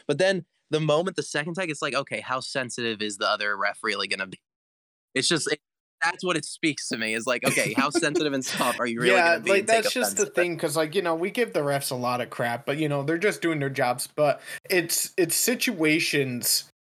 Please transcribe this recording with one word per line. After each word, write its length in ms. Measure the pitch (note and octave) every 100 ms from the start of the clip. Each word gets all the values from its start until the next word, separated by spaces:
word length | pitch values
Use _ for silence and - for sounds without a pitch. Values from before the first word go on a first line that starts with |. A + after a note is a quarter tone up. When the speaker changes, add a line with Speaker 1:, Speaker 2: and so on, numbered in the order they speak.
| -
Speaker 1:
But 100 | D3
then 260 | F#3+ F#3+ - _ _
the 100 | D3+
moment 360 | D#3 D3+ F#3+ F3
the 60 |
second 320 | - D3+ D#3
tech, 140 | F3 F3
it's 120 | C#3+
like, 120 | D3+
okay, 260 | B2+ C3 A2
how 200 | - B2+
sensitive 600 | - C#3 A#2+ - A#2 G#2
is 160 | G#2+ G2+
the 100 | G2+
other 280 | G#2 G#2 G2+
ref 220 | G2+ -
really 240 | G#2+ G2+ F#2+
gonna 180 | G2 F#2+
be? 140 | - _ _ _ _ _ _ _
It's 140 | C3 -
just, 220 | D#3+ -
it, 80 | D3+ _ _ _ _
that's 220 | E3 -
what 120 | F#3 D#3+
it 80 |
speaks 440 | - - D#3+ C3+ -
to 100 | A#2+
me, 160 | A2
is 120 | A2+ A#2
like, 180 | B2
okay, 280 | C3+ C3+ A2+ -
how 140 | -
sensitive 420 | E4+ D3 D#3 D3+
and 120 | C3+
soft 340 | - - B2+ A#2
are 60 | A#2+
you 140 | A#2
really 140 | B2 F#3
Speaker 2:
Yeah, 180 | E3+
Speaker 1:
gonna 60 | E3+
be 100 | -
Speaker 2:
like, 100 | G3
Speaker 1:
and 80 | G#3+
take 140 | A3+
Speaker 2:
that's 80 | A3
just 180 | B3+ G#3
Speaker 1:
offense 40 | G3
Speaker 2:
the 60 |
Speaker 1:
of 40 | G3+
it? 60 |
Speaker 2:
thing, 240 | - F3 D#3
'cause, 180 | D#3+ D#3
like, 180 | D#3 F#3
you 60 |
know, 120 | F3
we 160 | E3 F#3+
give 220 | A#3+ A3+
the 60 | F3
refs 300 | C#3+ C#3 -
a 20 | B2+
lot 240 | B2 B2
of 100 | A2+
crap, 360 | - A#2+ B2 -
but, 120 | D3
you 100 | D3+
know, 140 | C#3+
they're 120 | C#3+ E3+
just 220 | G3+ E3
doing 180 | E3+ D#3
their 100 | C#3
jobs. 380 | C3+ B2 B2 -
But 260 | - D3 - - - -
it's, 440 | F#3 E3+ - - -
it's 180 | E3+ -
situations 1300 | - B3 C4 F#3 D#3 D#3+ - D3 B2+ B2 A2 - - _